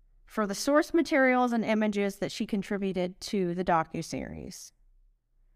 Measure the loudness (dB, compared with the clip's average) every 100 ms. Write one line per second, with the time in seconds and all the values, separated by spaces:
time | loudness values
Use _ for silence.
0 | _ _ _ -4 -4 -2 2 4 4 2
1 | 4 4 4 4 2 0 0 2 2 0
2 | -2 -2 -6 -4 -4 -4 -2 -4 -2 -2
3 | -2 -4 -4 -2 -2 -2 0 0 0 -6
4 | -8 -8 -10 -12 -14 -16 -20 _ _ _
5 | _ _ _ _ _